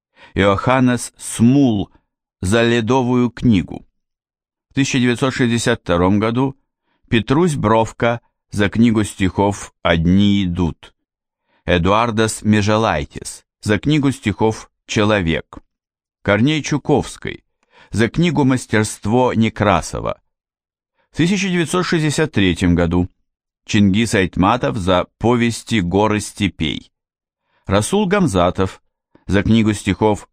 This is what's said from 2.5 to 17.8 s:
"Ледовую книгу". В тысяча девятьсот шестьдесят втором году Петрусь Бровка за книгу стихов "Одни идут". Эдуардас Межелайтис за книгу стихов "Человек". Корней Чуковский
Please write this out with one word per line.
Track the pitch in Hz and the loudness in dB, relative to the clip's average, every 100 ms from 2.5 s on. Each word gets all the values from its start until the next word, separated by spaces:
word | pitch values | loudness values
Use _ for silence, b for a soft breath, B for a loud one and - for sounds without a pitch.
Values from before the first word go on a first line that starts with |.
| 117 | 2
"Ледовую | 117 120 110 131 123 123 123 | 2 0 0 0 0 0 -2
книгу". | - 127 95 71 - - _ _ _ _ _ _ _ _ | 0 0 2 0 -10 -18 _ _ _ _ _ _ _ _
В | 135 | -4
тысяча | 135 135 | -2 0
девятьсот | 123 117 135 | 0 0 -2
шестьдесят | 123 120 117 127 113 | 0 0 0 -2 -2
втором | - 87 90 101 | -2 0 2 2
году | 110 120 135 - _ _ _ _ _ | 0 -2 -4 -6 _ _ _ _ _
Петрусь | 117 - 139 180 135 | -2 0 0 0 0
Бровка | 104 113 110 - 117 117 - _ _ | 0 2 0 -2 -2 -2 -8 _ _
за | 101 101 | -2 0
книгу | 104 120 110 | 2 2 2
стихов | 101 - 92 - 101 101 - _ | -2 -2 -2 0 -2 -2 -10 _
"Одни | 87 85 82 95 101 101 92 | 0 2 2 4 4 2 0
идут". | 85 82 - - _ _ _ _ _ _ _ - | -2 -4 -6 -16 _ _ _ _ _ _ _ -2
Эдуардас | 87 87 104 120 110 110 - | 0 2 2 0 0 -2 -2
Межелайтис | 107 107 101 107 110 78 69 - - - _ _ | 0 2 2 0 0 -2 -6 -12 -16 -18 _ _
за | 101 104 | -2 -2
книгу | 143 151 135 | 0 0 0
стихов | - 107 95 110 107 - _ - | -2 -4 -2 -2 -2 -10 _ -6
"Человек". | 110 104 104 82 78 - - - _ _ _ _ _ | -2 0 2 0 -4 -6 -18 -20 _ _ _ _ _
Корней | - 104 135 156 | -2 2 2 0
Чуковский | - 147 - 127 - - - 50 _ _ b b | -4 -4 0 -2 -2 -10 -14 -14 _ _ b b